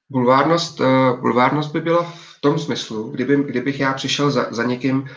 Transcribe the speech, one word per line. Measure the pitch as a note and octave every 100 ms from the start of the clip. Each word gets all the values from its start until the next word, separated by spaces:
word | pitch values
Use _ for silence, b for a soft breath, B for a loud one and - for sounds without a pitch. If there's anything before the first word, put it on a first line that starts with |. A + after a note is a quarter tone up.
| -
Bulvárnost, | C3 B2 C3 D3 E3 - -
eh, | B2+ C3 C3 B2
bulvárnost | B2 A#2 C3 D3 D3
by | E3
byla | E3 E3+
v | E3+ - - -
tom | F#3 E3
smyslu, | D3 A#2 - A2 A#2
kdyby, | C3+ B2+ C#3+
kdybych | C3 A#2+ B2+ C#3
já | C3+
přišel | C3 C3+ - D3
za, | B2 A2
za | A2
někým, | A#2 B2 C3+ C3+ C3+